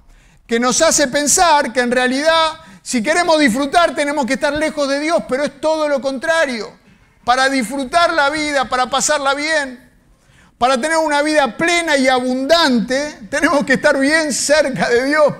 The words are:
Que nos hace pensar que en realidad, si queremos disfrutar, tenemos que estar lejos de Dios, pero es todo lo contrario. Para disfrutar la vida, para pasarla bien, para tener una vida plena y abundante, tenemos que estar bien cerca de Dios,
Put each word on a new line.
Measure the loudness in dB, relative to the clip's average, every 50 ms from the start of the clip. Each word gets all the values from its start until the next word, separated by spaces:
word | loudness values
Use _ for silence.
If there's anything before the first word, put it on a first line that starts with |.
| -20 _ -20 _ _ _ _ _ _
Que | -4 -2 -2
nos | 0 0 0 2 2
hace | 2 2 2 0
pensar | 0 0 -2 0 0 2 2 4 4 4 4 2 0 -2
que | -2
en | -2 0 0
realidad, | 0 0 0 0 0 0 2 2 2 2 0 -2 -6 -16 -20 -20 -20 -12
si | -4 -4 -2
queremos | 0 0 0 0 2 2 2 4
disfrutar, | 4 2 2 0 -2 0 2 2 2 2 0
tenemos | -2 -2 -2 -2 -2 -2
que | -2 -2
estar | -2 -2 -2 -2
lejos | 0 -2 -4 -2 -2 -4 -2
de | -2 -2
Dios, | -2 0 -2 -2 -2 -2
pero | -4 -4 -4
es | -4 -6 -4
todo | -2 -2 0 0 0 -2
lo | -2 -2
contrario. | -4 -4 -6 -6 -2 -2 0 0 0 0 -2 -6 -8 -12 -14 _ _ _ -20 _ _ _ _ _ 0
Para | 0 2 2 2 0
disfrutar | 0 0 -2 -4 -4 -6 -6 -2 0 2 2 2 2
la | 2 0 0
vida, | 0 -2 -4 -2 -2 -2 -2 -2
para | -2 -2 -2 -2
pasarla | -2 -2 0 0 -2 0 0 -2 -2
bien, | -2 -2 -2 -2 -2 -2 -4 -10 -16 -20 -20 _ _ _ _ _ _ _ _ _ _ _ _ _
para | -2 0 0 0
tener | 0 0 0 0
una | 0 0 0 0 0 0
vida | 2 2 2 2 0 0
plena | -2 0 0 0 0 0 0 0
y | 2 2 2
abundante, | 2 2 0 -2 -4 -2 0 2 2 2 4 2 2 0 0 0 -2 -4 -4 -4 -8 -14 -14 -8
tenemos | -6 -2 0 2 0 0 0
que | 0 0
estar | 2 2 2 2
bien | 2 0 2 2 0 0 0 -4
cerca | -4 0 0 2 2 2 0 0 -2 -2 0
de | 0 0 0
Dios, | 2 2 2 2 2 0 0